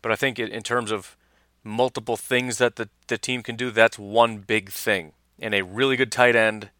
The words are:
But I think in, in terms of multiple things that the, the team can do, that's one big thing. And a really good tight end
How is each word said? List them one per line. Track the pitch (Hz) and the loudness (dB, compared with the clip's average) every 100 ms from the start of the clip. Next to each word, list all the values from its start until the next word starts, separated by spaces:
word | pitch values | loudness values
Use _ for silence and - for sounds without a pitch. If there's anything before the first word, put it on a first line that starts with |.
But | 113 | -2
I | |
think | 110 135 123 | -2 -2 -2
in, | 113 | -6
in | 113 | -6
terms | 107 123 110 | -2 -2 -2
of | 107 - _ _ _ _ _ | -6 -6 _ _ _ _ _
multiple | 107 110 127 - 110 113 | -10 0 0 0 -6 -6
things | - 123 127 110 | 0 -2 0 0
that | 123 - | 0 0
the, | 113 _ - | -10 _ -8
the | 113 | -6
team | - 127 | -4 -6
can | 117 | -6
do, | 117 123 | -6 -2
that's | 110 113 - | 4 4 4
one | 101 110 117 110 | -2 2 2 2
big | 98 110 98 | -2 -2 -2
thing. | - - 98 78 _ _ _ | -8 -2 -2 -2 _ _ _
And | 110 | -2
a | 104 | -2
really | 92 101 135 127 | -2 -2 0 2
good | 127 | 0
tight | - 123 | 4 4
end | 117 110 107 104 | 6 2 0 -10